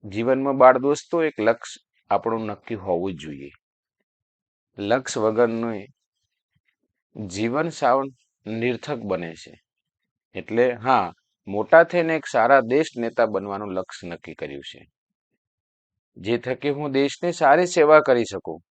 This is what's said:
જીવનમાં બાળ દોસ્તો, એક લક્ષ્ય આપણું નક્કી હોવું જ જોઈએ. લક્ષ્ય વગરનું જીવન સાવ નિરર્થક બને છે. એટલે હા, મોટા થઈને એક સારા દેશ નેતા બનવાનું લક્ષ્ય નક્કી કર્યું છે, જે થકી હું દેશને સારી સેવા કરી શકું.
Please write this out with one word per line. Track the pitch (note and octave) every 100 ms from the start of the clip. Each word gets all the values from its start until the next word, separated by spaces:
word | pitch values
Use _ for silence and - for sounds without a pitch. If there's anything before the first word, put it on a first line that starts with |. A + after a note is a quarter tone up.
જીવનમાં | G#2 G2 A#2 C3 C3+ C3+
બાળ | B2+ B2+
દોસ્તો, | C#3 D3 - E3+
એક | D#3 -
લક્ષ્ય | A2 A#2+ - - _ _ _
આપણું | G2+ - A2+ A2
નક્કી | G2+ - A2+
હોવું | F#2+ F2 F#2+
જ | E2+
જોઈએ. | D#2 C#2+ C#2 _ _ _ _ _ _ _ _ _ _ _ _ -
લક્ષ્ય | G2+ B2 C3 -
વગરનું | G#2+ A2 A#2+ A2+ A#2 A2 G#2 _ _ _ _ _ _ _ _ _ _ _ _ G#2+
જીવન | G#2 F2+ A2+ C3+ E3
સાવ | D#3 C3 C3 C3+ C3 _ _ -
નિરર્થક | A2+ A#2+ A#2 - C#3+
બને | G#2+ F#2 F2 D#2+
છે. | - - _ _ _ _ _ _ _ F#2+
એટલે | - A2 B2+
હા, | A#2+ A#2 B2+ F2+ - _ _ -
મોટા | G2+ G#2 D#3+
થઈને | E3+ F3+ E3 D#3+
એક | -
સારા | A#2+ A2+ C3+
દેશ | A#2 C3 D#3 B2
નેતા | A#2 A2+ A2+
બનવાનું | G2 G2+ G2 G#2
લક્ષ્ય | F#2 F#2 - F2+
નક્કી | E2+ - D2+
કર્યું | D2+ C#2+
છે, | C#2 - - _ _ _ _ _ _ _ _ _ _ _ _ F#2
જે | F2+ A#2+
થકી | B2 B2+ C#3+
હું | C#3+ D3
દેશને | C3+ C#3 - F3
સારી | E3+ D3 D3+ F3+
સેવા | F3+ D3+ D3+
કરી | C#3+ B2 A2+
શકું. | F#2+ - E2 _